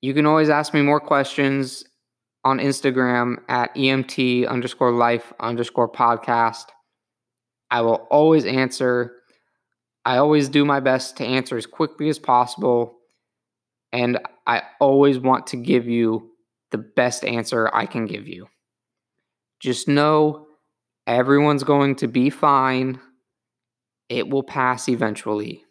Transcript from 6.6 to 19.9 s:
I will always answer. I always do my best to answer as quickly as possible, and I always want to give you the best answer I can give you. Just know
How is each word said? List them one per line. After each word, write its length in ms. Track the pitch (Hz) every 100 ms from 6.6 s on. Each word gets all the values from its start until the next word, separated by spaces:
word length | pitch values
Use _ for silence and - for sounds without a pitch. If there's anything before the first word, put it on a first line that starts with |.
| - _ _ _ _ _ _ _ _ _ _
I 120 | 120
will 240 | 117 113 -
always 340 | 147 156 160
answer. 720 | 110 127 131 127 127 123 120 - _ _ _ _ _ _ _ _
I 120 | - 127
always 320 | 147 151 139
do 160 | 147
my 160 | 143 139
best 380 | 131 131 131 -
to 80 | 123
answer 300 | 131 127 123
as 100 | 110
quickly 420 | - 156 - 151
as 100 | 151
possible, 800 | - 123 123 - 135 120 117 _ _ _ _ _ _ _ _ _ _
and 260 | 120 120 120 - _ -
I 160 | 120 - -
always 380 | 143 139 143 131
want 300 | 131 131 -
to 80 | 127
give 300 | 120 127 120
you 440 | 117 113 110 - _ _ _ _
the 80 | 110
best 460 | 104 - 123 -
answer 440 | - 117 113 127 110
I 140 | - 107
can 200 | 120 110
give 200 | 104 104
you. 220 | 87 98 _ _ _ _ _ _ _ _ _ _ _
Just 280 | - 123
know 580 | -